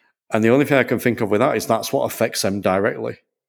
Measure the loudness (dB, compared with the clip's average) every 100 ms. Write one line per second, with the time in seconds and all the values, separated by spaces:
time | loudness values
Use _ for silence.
0 | _ _ _ 0 4 4 4 2 2 0
1 | 0 -2 0 2 2 0 0 -2 0 -2
2 | -2 -2 -4 -2 -4 -2 0 0 0 -4
3 | -8 -10 _ _